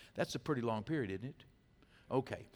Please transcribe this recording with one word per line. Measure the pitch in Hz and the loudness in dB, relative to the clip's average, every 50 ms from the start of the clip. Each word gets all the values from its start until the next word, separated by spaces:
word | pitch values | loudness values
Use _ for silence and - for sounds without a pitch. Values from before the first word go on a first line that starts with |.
| - - - | -20 -14 -2
That's | - 165 - - | -2 -2 0 0
a | 139 | -6
pretty | - - 151 123 117 | 0 0 2 2 4
long | 117 110 107 101 | 2 2 0 0
period, | - 160 151 120 92 | 0 0 0 0 0
isn't | 95 95 117 | -2 -4 -4
it? | 135 160 - - - - _ _ _ - _ - - - - - - | -8 -10 -12 -20 -20 -20 _ _ _ -20 _ -20 -20 -20 -20 -8 0
Okay. | - 135 - - 107 - - - - | 2 2 2 2 -4 -8 -8 -14 -20